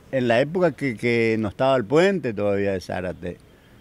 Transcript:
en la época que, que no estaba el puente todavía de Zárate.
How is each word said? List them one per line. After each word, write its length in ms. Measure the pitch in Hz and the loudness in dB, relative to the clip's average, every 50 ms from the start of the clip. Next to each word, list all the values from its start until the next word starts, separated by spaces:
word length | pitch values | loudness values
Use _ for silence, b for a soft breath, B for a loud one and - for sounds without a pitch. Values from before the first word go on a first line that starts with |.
| - - | -14 -6
en 160 | - 180 123 | -4 -2 0
la 140 | 120 113 117 | 2 2 2
época 320 | 139 147 170 190 180 165 135 | 2 0 0 0 0 0 0
que, 240 | - 139 139 113 | -2 -4 -6 -4
que 400 | 101 - 120 117 117 113 113 110 110 | -2 0 0 2 2 2 2 2 0
no 100 | 110 98 | -2 -4
estaba 280 | - - 131 135 135 | -2 -2 0 2 2
el 80 | 127 113 | 2 0
puente 480 | 98 143 156 180 196 196 175 127 127 107 | 2 2 4 4 4 2 0 -2 -4 -4
todavía 400 | 98 101 104 101 98 101 98 98 | -2 0 0 0 0 0 0 -2
de 80 | 92 | -2
Zárate. 560 | - - 98 92 92 90 82 80 85 87 87 - - b b b b b b b | -4 -6 -8 -6 -6 -6 -8 -8 -10 -12 -12 -12 -16 b b b b b b b